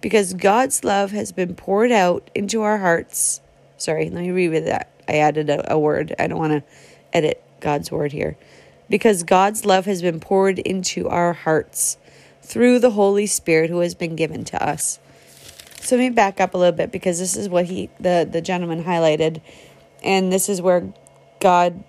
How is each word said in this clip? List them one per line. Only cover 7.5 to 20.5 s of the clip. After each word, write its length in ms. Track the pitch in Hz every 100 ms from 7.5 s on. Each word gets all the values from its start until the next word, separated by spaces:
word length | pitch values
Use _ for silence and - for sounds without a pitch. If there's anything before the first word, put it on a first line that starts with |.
| _
God's 300 | 160 147 165
word 220 | 156 147
here. 240 | 147 151 156 - - - _ _
Because 360 | 208 233 196
God's 400 | 170 185 196 214
love 220 | 208 190 190
has 140 | 190
been 180 | 175 165
poured 380 | - 196 196 190
into 480 | - 190 180 - -
our 240 | 175 175
hearts 640 | 170 - 156 - - - - - - - _
through 360 | - 226 247 247
the 120 | 247
Holy 360 | 208 196 202 208
Spirit 440 | - - 160 165
who 100 | 175
has 140 | 175
been 200 | 175 170
given 300 | 165 160 156
to 180 | - -
us. 380 | - 156 - - _ - - - - - - -
So 160 | - 247
let 60 |
me 80 | 254
back 300 | 233 196 190
up 140 | 185
a 40 | 185
little 180 | 180 170
bit, 160 | -
because 260 | 190 190 170
this 180 | 185 190
is 120 | 202
what 160 | 175 175
he, 240 | 185 - _
the, 300 | 185 175 160
the 100 | 170
gentleman 440 | 165 180 170 165
highlighted. 560 | 165 170 165 151 160 160 - - - - _ _
And 300 | - 190 185
this 160 | 185
is 140 | 185